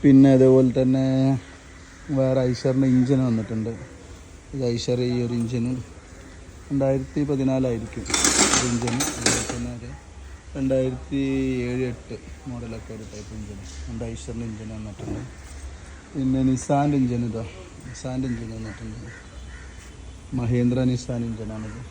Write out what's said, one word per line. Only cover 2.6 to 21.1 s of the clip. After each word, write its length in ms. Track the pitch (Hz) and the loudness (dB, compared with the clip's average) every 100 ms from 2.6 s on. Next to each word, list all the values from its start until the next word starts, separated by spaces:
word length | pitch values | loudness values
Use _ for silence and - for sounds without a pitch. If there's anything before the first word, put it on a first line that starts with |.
| 135 131 135 | 2 4 6
എഞ്ചിൻ 260 | 127 127 139 127 | 6 6 4 4
വന്നിട്ടുണ്ട്. 440 | 113 98 110 110 117 - - - - - - - | 0 0 -4 -4 -6 -12 -18 -18 -20 -20 -20 -12
ഇത് 100 | 139 123 | -4 0
ഐഷർ 260 | 117 - 123 123 | 0 0 0 2
ഈ 40 | 123 120 | 0 0
ഒരു 80 | 120 | 0
എഞ്ചിനും 340 | 117 123 120 127 - - - - - - - - - | 0 0 -2 -2 -8 -16 -18 -20 -18 -18 -20 -20 -4
രണ്ടായിരത്തി 540 | 139 135 135 131 - 147 | 0 2 2 0 -2 0
പതിനാലായിരിക്കും 720 | 139 135 131 131 117 110 - - - - - 113 - | 2 2 2 0 -2 -4 -10 -4 0 2 4 4 2
ഒരു 80 | 123 | 2
എഞ്ചിന്. 280 | 120 120 120 143 - | 0 0 -2 -2 -2
അതുപോലെ 260 | 120 120 117 | 0 0 -2
തന്നെ 200 | 120 120 120 | -6 -8 -8
ഒരു 120 | 117 135 - - - - - 143 | -12 -14 -18 -18 -18 -18 -12 -4
രണ്ടായിരത്തി 640 | 135 135 131 127 - 139 135 135 131 127 123 | 0 2 2 -2 -4 -2 0 0 0 -2 -2
ഏഴ് 160 | 123 127 | -2 -2
എട്ട് 240 | 117 - 117 - - 139 | -4 -12 -14 -14 -14 -12
മോഡലൊക്കെ 420 | 120 117 113 - 110 | -10 -10 -10 -12 -12
ഒരു 80 | 101 | -12
ടൈപ്പ് 200 | 104 104 107 | -14 -12 -12
എഞ്ചിന്. 260 | 104 101 98 - - | -12 -12 -12 -12 -10
രണ്ട് 160 | 113 117 | -8 -8
ഐഷറിൻ്റെ 340 | 113 - 113 117 | -8 -10 -8 -8
എഞ്ചിൻ 200 | 107 110 110 | -10 -10 -10
വന്നിട്ടുണ്ട്. 440 | 107 98 - 123 127 - - - - - - - - | -12 -10 -8 -8 -10 -16 -16 -14 -14 -14 -16 -18 -10
പിന്നെ 280 | 151 131 131 131 | -2 0 4 4
നിസാൻ്റെ 480 | 127 - 143 147 143 | 2 2 2 4 2
എഞ്ചിൻ 220 | 127 120 120 | 2 0 -2
ഇതാ, 140 | 107 101 - - - 131 | -4 -8 -12 -16 -16 -14
നിസാൻ്റെ 400 | 120 131 131 131 | -10 -8 -4 -4
എഞ്ചിൻ 180 | 117 113 113 | -4 -6 -10
വന്നിട്ടുണ്ട്. 420 | 110 104 113 107 - - - - - - - - - - - - - 127 | -10 -10 -12 -12 -14 -16 -16 -16 -14 -14 -16 -16 -18 -16 -16 -16 -8 -4
മഹീന്ദ്ര 440 | 117 123 123 127 127 | 0 2 2 2 2
നിസാൻ 300 | 127 - | 0 -4